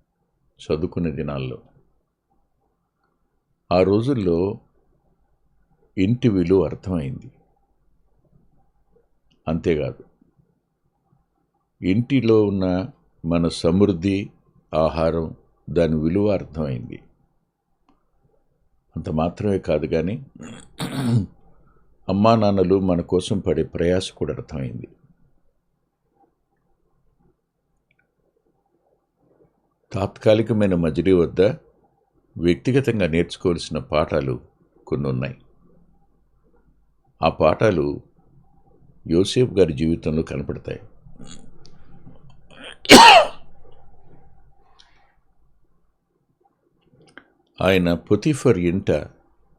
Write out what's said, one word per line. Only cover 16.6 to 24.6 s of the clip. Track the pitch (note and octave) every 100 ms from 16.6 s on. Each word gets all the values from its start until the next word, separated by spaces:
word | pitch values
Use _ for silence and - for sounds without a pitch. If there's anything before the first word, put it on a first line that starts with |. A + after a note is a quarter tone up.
| D2 B1 A1+ G1+ - _ _ _ _ _ _ _ _ _ _ _ _ _ _ _ _ _ _ D#2+
అంత | F2+
మాత్రమే | D#2 E2+ - G#2 F#2+
కాదు | - D#2 D#2
కానీ, | E2 F#2 D3 - - - - - - - C3+ B2 G#2+ F2 - - - _ _ _ _ -
అమ్మా | G2+ A2 A#2
నాన్నలు | G#2 G2 F2+ G2
మన | F#2 F2
కోసం | - F2+ - G2
పడే | F#2 D#2
ప్రయాస | - - E2+ F#2 -
కూడా | - D2+
అర్థమైంది. | C2+ - C#2+